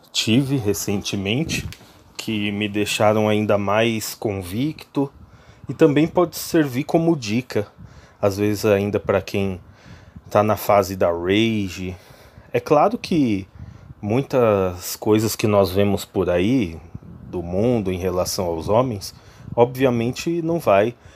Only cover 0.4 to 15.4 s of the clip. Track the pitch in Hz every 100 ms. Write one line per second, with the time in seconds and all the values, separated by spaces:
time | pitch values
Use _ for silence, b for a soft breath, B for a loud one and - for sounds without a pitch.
0.4 | 135 139 101 98 - 101 - 101 98 117
1.4 | - - - B B B B - - 107
2.4 | 104 101 104 104 101 - 107 107 107 107
3.4 | 107 101 98 107 117 110 - - 110 98
4.4 | 87 107 151 - - 143 139 - b b
5.4 | b b - 127 156 143 165 180 170 -
6.4 | - 165 143 143 151 165 165 160 104 117
7.4 | - 107 101 - B B B B 101 95
8.4 | 104 101 110 101 101 101 - 98 - 101
9.4 | 98 90 - B B B B B - 104
10.4 | 107 101 - 104 92 95 90 85 87 104
11.4 | 113 110 95 90 92 92 B B B B
12.4 | B 123 - 147 196 233 - 170 123 95
13.4 | - B B B B - 104 123 139 131
14.4 | 113 101 92 87 - - 107 110 110 -